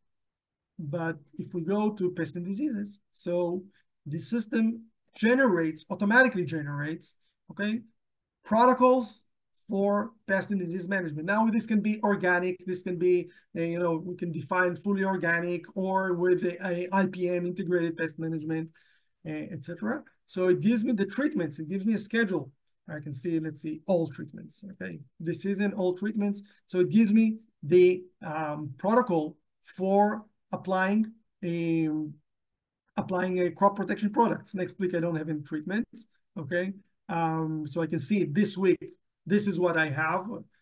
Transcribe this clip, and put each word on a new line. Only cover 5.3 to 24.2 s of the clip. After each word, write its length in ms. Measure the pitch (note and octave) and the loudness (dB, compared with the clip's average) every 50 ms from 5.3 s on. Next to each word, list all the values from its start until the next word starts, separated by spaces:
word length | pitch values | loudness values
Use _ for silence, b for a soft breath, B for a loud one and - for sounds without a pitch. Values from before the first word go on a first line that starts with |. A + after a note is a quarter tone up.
| B3+ C4 C#4 A#3+ F#3 E3+ E3 D#3+ D#3+ - - - | 6 6 6 6 4 4 2 0 -2 -6 -8 -10
automatically 560 | F#3+ - G3+ G3+ A3 B3+ C4 B3 - F#3 F3 | -4 -2 2 4 6 6 6 6 4 0 -2
generates, 720 | C3+ E3 D#3+ D3 C#3+ C#3+ C#3+ D3 D3+ E3 E3+ - - - _ _ _ _ _ _ - | -2 -4 -4 -4 -4 -6 -6 -6 -6 -6 -8 -12 -16 -20 _ _ _ _ _ _ -14
okay, 300 | - - G3+ G#3 A3 B3 - - _ _ _ _ _ _ _ _ _ _ - | -8 -6 -4 -2 -2 -4 -6 -10 _ _ _ _ _ _ _ _ _ _ -4
protocols 800 | - G#3+ A3+ A#3+ B3+ B3 B3 B3 B3+ B3+ C4 A#3 - - - - _ _ _ _ _ _ _ _ - | 2 4 6 6 6 6 8 6 6 6 6 2 -2 -8 -18 -20 _ _ _ _ _ _ _ _ -4
for 440 | G3 G3 G3 G3+ G3+ G#3 G#3+ A#3 - _ _ | -2 0 2 2 2 0 0 -4 -8 _ _
pest 240 | - G3 F#3+ F3+ - | -2 0 0 0 0
and 100 | G#3 F#3+ | -2 -2
disease 280 | F3+ E3+ E3+ F#3 E3+ F3 | -2 -4 -4 -6 -4 -2
management. 400 | G3+ F#3+ F3+ E3 D3 D3+ D#3 F#3 | -2 -2 -2 -4 -6 -4 -2 0
Now, 180 | G3+ G#3+ A3+ | 2 2 2
this 220 | A3+ G#3 A#3 - - | 2 2 0 0 2
can 140 | A3 G#3 | 0 2
be 180 | G3+ G#3+ G#3+ - | 2 0 0 0
organic, 640 | - G#3 G3 - F#3+ F3+ F3+ F3 F3+ F#3 F3+ - - | 2 2 2 2 2 2 2 2 2 0 -2 -4 -6
this 160 | F#3 F#3 F3+ | -6 -6 -6
can 160 | - F#3 F3+ E3 | -4 -6 -2 2
be, 320 | F3+ F3+ F3+ F3+ E3+ E3+ B B B _ - | 4 4 4 4 2 -2 B B B _ -6
uh, 60 | E3 | -4
you 160 | E3+ E3+ E3+ F3 | -2 -2 -2 0
know, 240 | F3+ E3+ E3 E3 F#3 | 0 0 0 -2 -4
we 120 | F#3 F3+ | -8 -8
can 160 | - F3+ E3+ | -6 -6 -6
define 440 | D#3 D3+ B2+ - F#3 F3+ F#3 F3+ F3 | -6 -6 -4 -2 0 2 2 2 0
fully 280 | E3 - G3+ G3+ F#3+ G3 | -2 -2 -2 0 0 0
organic 600 | F#3+ F#3+ F#3 D#3+ E3+ E3+ E3+ F3 F3 F3 E3+ - - - | 0 0 0 0 0 0 0 0 -2 -4 -6 -8 -8 -6
or 380 | F#3+ F#3+ F#3+ F#3+ F#3+ F#3+ F#3 F3+ | -4 -2 0 0 0 0 0 0
with 300 | E3+ F3 F3+ F3+ E3 E3 | 2 2 2 2 2 2
a, 120 | F3 F3 - F#3+ | -2 -4 -4 -4
a 220 | F#3+ F3 F3 F3+ F3+ | -4 -4 -4 -2 0
I 140 | F#3+ G3 F#3 | 2 2 2
P 240 | F3+ F#3 F#3 F3+ F3 | 2 0 -2 -2 -2
M, 160 | F3+ F3 F3 | 0 -2 -2
integrated 500 | F3 F3 F3+ G3 E3 F3+ F3 E3 E3+ E3 | -4 -4 -4 -2 0 0 0 0 0 -2
pest 220 | E3 E3 D#3+ D#3 - | -2 -4 -6 -4 -6
management, 520 | D#3+ D#3+ E3 D#3+ D3+ D#3+ D#3+ D#3+ D#3+ D#3+ b b b b b b b b b _ - E3 | -6 -6 -4 -6 -4 -4 -4 -4 -4 -6 b b b b b b b b b _ -12 -10
uh, 40 | |
et 320 | D3+ D3+ D#3 - F3+ D3+ - | -10 -10 -10 -10 -12 -12 -12
cetera. 380 | E3+ F3 - G#3 G#3+ B3+ D4+ - _ _ _ _ | -12 -10 -6 -4 -4 -4 -6 -8 _ _ _ _
So 220 | - - F#3+ F#3 F#3 | -10 -4 0 2 4
it 140 | F3+ D3+ | 4 4
gives 220 | D3 G#3 A#3+ A3+ G#3 | 4 2 2 2 2
me 100 | B3+ B3 | 0 0
the 120 | F#3+ G3 | 0 0
treatments, 540 | G3 - - C#4 D#4 D#4 A#3 E3+ D3+ - - | -2 -2 -2 -2 0 0 -2 -2 -4 -4 -8
it 100 | D#3+ D3+ | -8 -6
gives 160 | F#3 G3 F#3+ | -6 -2 0
me 80 | A3 A3 | 0 0
a 60 | G3 | 0
schedule. 520 | - - - A3+ A#3 F#3 F#3+ - - - - _ _ _ _ _ _ - | -2 -2 0 0 0 2 0 -2 -4 -6 -12 _ _ _ _ _ _ -12
I 120 | D#3 D3+ | -12 -10
can 140 | D3+ D#3 C#3 | -10 -10 -10
see, 260 | B2+ - F3 E3 E3 | -8 -4 -4 -2 -2
let's 220 | D#3 D#3+ D3+ - | -4 -4 -8 -8
see, 200 | - D#3+ D#3 - - | -10 -10 -10 -6 0
all 220 | - F#3+ E3+ E3 - | 0 2 2 2 0
treatments, 560 | - - | -4 -8